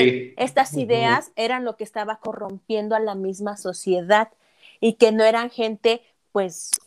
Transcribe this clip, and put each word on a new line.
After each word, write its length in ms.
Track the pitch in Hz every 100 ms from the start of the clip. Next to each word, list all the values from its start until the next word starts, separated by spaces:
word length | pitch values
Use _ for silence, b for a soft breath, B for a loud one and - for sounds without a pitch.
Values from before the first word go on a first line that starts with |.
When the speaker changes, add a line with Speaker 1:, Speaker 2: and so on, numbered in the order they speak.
Speaker 1:
Sí. 300 | 127 123 - -
Speaker 2:
estas 340 | 254 - 262
Speaker 3:
Ujú. 80 | 285
Speaker 2:
ideas 520 | 233 233 233 254 320 -
eran 280 | 226 254
lo 120 | 240 220
que 80 |
estaba 320 | 208 220 208 220
corrompiendo 800 | 214 208 202 196 - 220 214 220
a 40 |
la 140 | 220
misma 420 | 196 190 190 208 208
sociedad 720 | 185 180 196 180 175 208 220 _ b b b b
y 140 | 226
que 180 | 220 220
no 100 | 220
eran 260 | 220 226 240
gente, 520 | 240 220 214 226 233 b b _
pues, 380 | 208 185 - - -